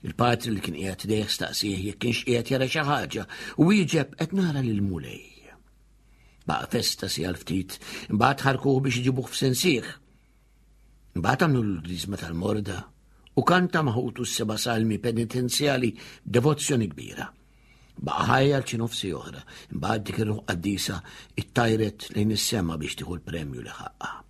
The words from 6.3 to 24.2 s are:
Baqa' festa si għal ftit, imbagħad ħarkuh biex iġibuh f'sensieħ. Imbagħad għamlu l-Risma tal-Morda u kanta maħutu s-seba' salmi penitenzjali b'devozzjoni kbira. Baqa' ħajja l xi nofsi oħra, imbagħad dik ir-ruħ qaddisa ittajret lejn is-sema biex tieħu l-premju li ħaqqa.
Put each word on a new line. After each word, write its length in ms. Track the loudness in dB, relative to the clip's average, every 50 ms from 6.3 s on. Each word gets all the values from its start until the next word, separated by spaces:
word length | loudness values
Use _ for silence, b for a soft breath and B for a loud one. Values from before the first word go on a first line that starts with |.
| b b b
Baqa' 240 | -2 -2 -2 -2 -2
festa 380 | -2 0 0 0 -2 -2 -4 -4
si 180 | -4 -2 -2
għal 100 | -2 -4
ftit, 420 | -6 -4 -2 -2 -2 -2 -4 -10 -14 B B B B B B
imbagħad 360 | 2 4 4 4 4 4 2
ħarkuh 320 | 2 2 2 2 4 4 4
biex 220 | 2 2 0 2 2
iġibuh 240 | 2 0 0 -2 -4
f'sensieħ. 580 | -4 0 2 2 2 4 4 4 4 2 0 -6 -12 -14 -18 _ _ _ _ _ _ _ _ _ _ _ _ _ _ _ _ _ -20 _ _ -10 -8 -2
Imbagħad 240 | 0 0 2 4 4
għamlu 180 | 4 4 2 2
l-Risma 520 | 0 -2 -4 -6 -8 -8 -8 -6 -6 -6
tal-Morda 600 | -8 -6 -6 -6 -4 -2 -2 -2 -2 -2 -4 -6 -8 -10 -12 _ _ _ b b b b b _ 2
u 40 | 4
kanta 360 | 6 6 4 4 2 2 2 2
maħutu 380 | 2 0 0 -2 -4 -4 -4 -6
s-seba' 320 | -4 -2 -2 -2 -2 -2 -2
salmi 400 | 0 0 2 2 2 2 2 0
penitenzjali 920 | 0 0 0 0 -2 -2 -2 -2 -2 0 0 2 2 2 2 2 0 0 -2 B B B B B B
b'devozzjoni 640 | 2 2 4 6 4 2 2 0 2 2 2 2 0
kbira. 360 | -2 -8 -12 -14 -10 -10 -12 -12 -12 _ _ b b b b b b b b b b -8
Baqa' 280 | -6 -4 0 0 4 4
ħajja 280 | 6 6 6 6 4 2
l 80 | 0
xi 120 | -2 -2 -2
nofsi 320 | -2 -2 -4 -4 -4 -4 -6
oħra, 280 | -6 -8 -10 -14 -14 -16 B B B B B -6
imbagħad 320 | -4 2 2 2 2 2
dik 120 | -4 -2 -2 0
ir-ruħ 180 | 0 0 -4 -2
qaddisa 500 | -4 -4 -2 0 0 0 0 -2 -4 -4 -6 -8 B B B B B B -8 -8
ittajret 680 | -2 2 2 4 4 4 4 2 0 -2 -6 -16 -6 -2
lejn 200 | 0 2 2 2
is-sema 440 | 0 0 0 0 0 0 0 -2 -4
biex 200 | -4 -6 -6 -6
tieħu 200 | -6 -6 -6 -8
l-premju 440 | -6 -6 -6 -6 -6 -6 -8 -10 -10
li 120 | -12 -12
ħaqqa. 360 | -12 -12 -14 -12 _ -12 -10 -10 -12